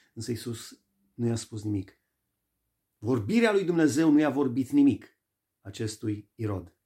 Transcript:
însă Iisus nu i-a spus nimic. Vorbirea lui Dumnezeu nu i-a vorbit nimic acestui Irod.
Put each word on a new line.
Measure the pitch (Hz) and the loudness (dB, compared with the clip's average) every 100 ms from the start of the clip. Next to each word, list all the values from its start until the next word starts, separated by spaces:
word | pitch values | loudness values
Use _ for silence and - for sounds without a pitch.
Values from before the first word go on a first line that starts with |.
| _ | _
însă | - 113 | -12 -8
Iisus | 113 120 113 - - _ _ _ | -8 -8 -12 -14 -20 _ _ _
nu | - 117 | -4 -2
i-a | 113 | -2
spus | - 110 | -6 -10
nimic. | 107 101 92 - _ _ _ _ _ _ _ _ _ _ | -6 -6 -6 -16 _ _ _ _ _ _ _ _ _ _
Vorbirea | 107 127 98 226 226 | -4 -2 0 2 4
lui | 196 | 2
Dumnezeu | 175 170 156 127 160 | 0 2 2 4 4
nu | 147 | 4
i-a | 151 | 4
vorbit | 131 135 120 123 | 0 -2 -2 0
nimic | 143 143 104 - _ _ _ _ _ | 4 4 2 -6 _ _ _ _ _
acestui | 104 - 110 - 113 104 - - | -16 -8 -8 -6 -8 -8 -12 -10
Irod. | 107 95 85 _ | -6 -6 -10 _